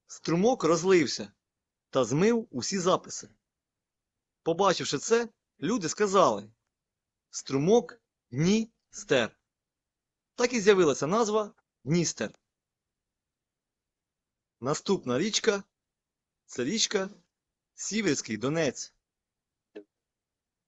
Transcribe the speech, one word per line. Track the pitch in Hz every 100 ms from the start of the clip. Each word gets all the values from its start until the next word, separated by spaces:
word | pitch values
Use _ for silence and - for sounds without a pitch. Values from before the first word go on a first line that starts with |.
| -
струмок | - - 165 220 240
розлився | 156 170 180 185 131 - 104 _ _ _ _ _ _
та | 135
змив | 113 151 208 233 226
усі | 247 - 196
записи. | 175 156 - - - _ _ _ _ _ _ _ _ _ _ _
Побачивши | - 165 196 170 135 143
це, | - 233 226 _ _ -
люди | 151 240 160
сказали: | - 208 190 147 104 - _ _ _ _ _ _ _ _
«Струмок | - - 135 156 233 - - _ _ _
Дністер». | 123 170 220 226 _ _ - - 135 110 _ _ _ _ _ _ _ _ _ _
Так | - 247
і | 247
з'явилася | 190 196 160 127 147
назва | 214 214 214 208 - _ _
Дністер. | 123 175 160 - 107 - _ _ _ _ _ _ _ _ _ _ _ _ _ _ _ _ _ _ _ _ _ -
Наступна | 120 151 - 190 127 123
річка — | 208 - - 202 - _ _ _ _ _ _ _ -
це | -
річка | 127 220 - 196 196 - _ _ _ _ _
Сіверський | - - 208 196 135 - 107
Донець. | 127 165 147 - - _ _ _ _ _ _ _ _ - - _ _ _ _ _ _ _